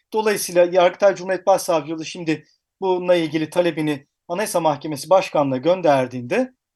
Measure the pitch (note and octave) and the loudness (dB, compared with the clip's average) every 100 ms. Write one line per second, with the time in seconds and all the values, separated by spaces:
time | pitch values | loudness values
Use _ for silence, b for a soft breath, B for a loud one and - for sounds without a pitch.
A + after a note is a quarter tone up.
0 | _ A3 A3 G3+ - F3 F3 F3+ F3+ F3+ | _ -4 -2 -2 0 2 4 4 2 4
1 | G3+ E3+ F3+ F3+ F#3+ F#3+ - E3 C#3+ E3 | 2 2 -4 -4 2 0 2 -2 -2 -8
2 | D#3 F#3+ E3 D3+ b b _ _ F#3+ F3+ | -10 -8 -4 -4 b b _ _ -2 0
3 | F3+ F3 D#3+ D#3+ D3+ F3 F3 D#3 D3+ C#3+ | 2 2 2 -2 -2 0 0 0 -4 -4
4 | - _ - F3+ G#3 F3 D#3+ C#3+ D#3 D3 | -8 _ -8 -6 -2 0 0 -2 -6 -10
5 | D#3 F#3 - E3 C#3 C3 D3 F#3 D#3+ C#3 | 2 2 2 0 0 0 0 0 2 2
6 | B2+ B2+ A#2+ F#3 B3+ _ _ | 0 -6 -4 -2 -2 _ _